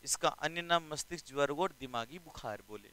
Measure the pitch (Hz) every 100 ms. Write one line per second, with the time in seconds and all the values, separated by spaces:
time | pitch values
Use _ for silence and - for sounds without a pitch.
0 | - - 160 - 151 170 170 170 160 151
1 | - 170 - 139 139 147 185 - 135 120
2 | 113 170 165 - 123 104 - 104 98